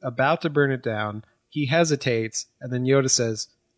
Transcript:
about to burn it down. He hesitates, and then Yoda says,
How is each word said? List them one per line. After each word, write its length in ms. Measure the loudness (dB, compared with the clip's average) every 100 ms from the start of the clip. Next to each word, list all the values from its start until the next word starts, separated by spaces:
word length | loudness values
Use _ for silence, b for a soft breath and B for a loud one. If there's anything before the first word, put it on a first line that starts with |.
about 380 | -6 0 0 0
to 60 | 0
burn 220 | 2 2
it 120 | 0
down. 420 | -4 -4 -4 -8 -14 _ _
He 160 | -6 0
hesitates, 800 | 2 2 0 0 -2 -2 -6 -12 _
and 100 | -6
then 140 | -2 2
Yoda 240 | 4 4
says, 380 | 2 0 -4 -10 _ _